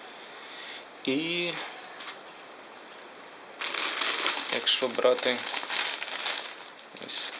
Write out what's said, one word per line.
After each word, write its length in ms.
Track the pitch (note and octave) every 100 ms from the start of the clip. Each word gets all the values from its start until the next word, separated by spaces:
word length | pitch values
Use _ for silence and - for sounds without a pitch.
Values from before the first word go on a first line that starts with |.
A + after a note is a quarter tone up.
| - - - - - - - - - - -
І 460 | C3+ E3 F3 F3 D#3+ - - - - - - - - - - - - - - - - - - - - - - - - - - - - -
якщо 340 | B2 - - B2+
брати, 500 | A#2 B2 B2 B2+ B2 - - - - - - - - - - - - - - - - -
ось 260 | - - -